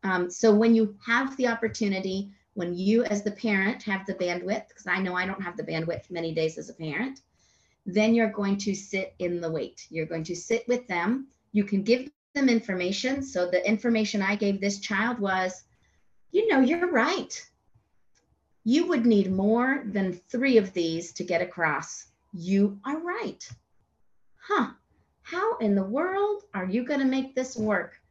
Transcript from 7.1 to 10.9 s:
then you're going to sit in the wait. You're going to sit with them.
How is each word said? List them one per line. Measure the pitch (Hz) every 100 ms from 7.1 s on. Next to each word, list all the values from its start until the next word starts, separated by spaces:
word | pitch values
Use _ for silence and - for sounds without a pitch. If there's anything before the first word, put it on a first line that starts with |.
| 269 _ _ _ _ _ _
then | - 180 220
you're | 233 220
going | 208 196 196
to | - 190
sit | - 196 190 -
in | 180 175
the | 165
wait. | 160 - - -
You're | 160 156
going | 165
to | 160 175
sit | - 233 -
with | 247
them. | 247